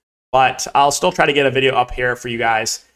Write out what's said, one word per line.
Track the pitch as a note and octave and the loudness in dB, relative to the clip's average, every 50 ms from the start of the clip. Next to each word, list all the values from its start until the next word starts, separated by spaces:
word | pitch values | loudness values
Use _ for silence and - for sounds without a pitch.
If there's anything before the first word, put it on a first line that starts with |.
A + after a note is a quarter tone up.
| _ _ _ _ _ _ | _ _ _ _ _ _
But | - C3 C3 A#2+ - - - - - | 2 2 2 2 0 -4 -6 -2 0
I'll | C3+ C#3+ C#3+ | 2 2 2
still | C#3 - F3 F3+ | 2 0 -2 0
try | F3 - D#3+ | 0 2 0
to | D3+ C#3+ | 2 2
get | C#3+ C#3 | 2 2
a | C3+ | 2
video | B2+ C3+ C3 C3 - | 2 2 0 2 2
up | B2 B2+ - | 0 -2 -2
here | - B2+ B2 B2 A#2+ | -4 -4 -4 -4 -4
for | - - B2 | -4 -8 -8
you | A#2 | -6
guys. | A#2 A#2+ A#2 A2+ A2 A2+ - - - _ _ _ | -2 -2 0 0 0 -2 -4 -8 -8 _ _ _